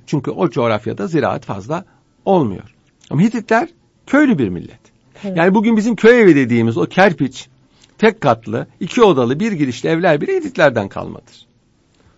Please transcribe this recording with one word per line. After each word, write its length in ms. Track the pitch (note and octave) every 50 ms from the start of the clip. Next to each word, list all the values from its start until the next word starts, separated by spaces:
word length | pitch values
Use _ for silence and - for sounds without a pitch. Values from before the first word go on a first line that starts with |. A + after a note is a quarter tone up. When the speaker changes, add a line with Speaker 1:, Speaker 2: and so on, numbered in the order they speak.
| _
Speaker 1:
Çünkü 240 | - E3 C#3 - C#3+
o 200 | - F3 F#3+ -
coğrafyada 560 | - C3+ A#2+ A#2 G#2+ G#2+ - A2 A2+ C#3+ G3+
ziraat 380 | F#3 E3 C#3+ A2+ F#2+ A2 - -
fazla 400 | - G2+ G2 G2 B2+ D#3 F3+ - _ _ _ _ _ _ _ -
olmuyor. 500 | F#3+ F#3+ F3 C3 G#2 F2+ - - - _ _ _ _ _ _ _ -
Ama 100 | - C#3+
Hititler 480 | G3+ A#3 B3+ A#3 - - A3 A#3 E4+ - _ _ _ _ _ _ _
köylü 320 | - C4 D4 D4+ C4+ G3+ C#3
bir 100 | A2+ F#2
millet. 320 | F2+ E2 D#2 - - _ _ _ _ _ _ _ _ - -
Speaker 2:
Evet. 120 | G3 F#3
Speaker 1:
Yani 180 | E3 E3+ G3 F#3+
bugün 220 | A3+ G3+ A#3 A3+
bizim 200 | G#3+ G3+ A#3+ G#3+
köy 240 | - - A3+ B3 A#3+
evi 140 | G#3+ F3+ D3
dediğimiz 400 | C#3 C3 A2+ A#2+ A#2 A2+ A2+ A2+ F3
o 80 | E3
kerpiç, 600 | - - F#3 F#3+ G#3 D3+ - C#3 A#2+ - - - _ _ _ _ _ _ _ _ _ _ -
tek 220 | G#3 A3+ - -
katlı, 460 | D#3 C3 A2+ A2+ - G#2+ G#2+ C3 - - _ -
iki 220 | G3 - - B3
odalı, 380 | A3+ G3 D3 C3 A#2+ A#2 C3+ D#3+
bir 120 | G#3+ A#3
girişli 360 | G3+ D3 D3 B2+ A#2+ - - D#3+
evler 320 | E3 E3 F#3 F3 D3 D3
bile 160 | - F#4+ F#4+
Hititlerden 520 | F4+ D#4 C#4 - F#3 D#3 C#3 A#2 A2 G2+ -
kalmadır. 580 | - F2+ F2+ F2 E2 - - _ - - _ _ _ _ _ _ _ _ _ _ _ _ _ _ _